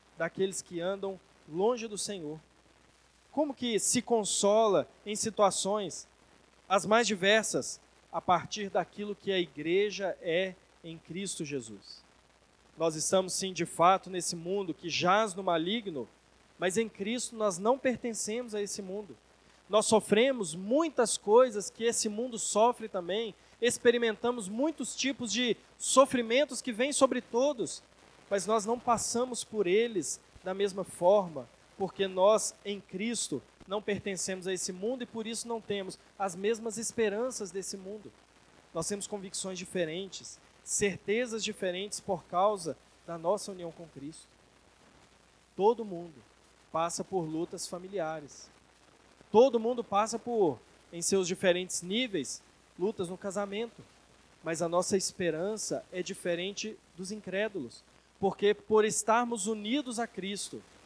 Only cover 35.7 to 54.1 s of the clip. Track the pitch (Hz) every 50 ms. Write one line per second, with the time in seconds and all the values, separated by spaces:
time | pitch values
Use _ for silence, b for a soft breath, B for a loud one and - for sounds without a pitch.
35.7 | 202 202 190 185 - b b b b - 196 196 170 190 196 214 233 214 226 226
36.7 | 190 226 226 - - 240 220 202 196 220 247 262 240 - 208 175 180 196 180 -
37.7 | 202 196 185 190 214 214 190 113 - _ _ _ _ _ _ _ - - - _
38.7 | - 165 160 - 202 202 - - 208 202 190 196 - - - 190 185 175 185 -
39.7 | - 185 165 156 160 185 196 185 - - - - - - - - _ _ - -
40.7 | - - 208 202 180 - - 196 208 233 254 226 226 214 185 214 208 - 202 185
41.7 | 175 185 202 202 - - - 202 185 160 - - 180 175 196 214 214 185 165 151
42.7 | 127 - _ _ _ _ _ 170 170 165 165 170 208 196 - 208 190 180 175 165
43.7 | 156 - 170 151 - - 139 156 165 - - - _ _ _ _ _ _ _ _
44.7 | _ _ _ - - - - _ _ _ _ _ _ _ _ _ _ 175 196 220
45.7 | 240 233 220 202 175 170 175 170 151 120 - _ _ _ _ _ _ _ _ _
46.7 | - 160 165 170 - - 180 - 190 185 165 156 156 160 175 - 196 170 - -
47.7 | 185 175 180 190 202 185 160 156 160 156 147 127 - - - - - _ _ _
48.7 | _ _ _ _ _ _ _ _ _ - - _ - 214 262 277 233 226 220 233
49.7 | 254 233 - - 196 202 220 214 233 226 - 240 233 220 190 151 123 - - -
50.7 | - - _ _ 175 170 165 - 196 190 185 160 185 - 196 180 175 180 185 180
51.7 | - - 175 180 202 240 262 220 196 156 123 - - - - _ _ _ _ _
52.7 | _ - 175 220 220 - 180 170 185 - - 196 175 202 202 196 196 214 233 233
53.7 | - - 117 - - _ _ _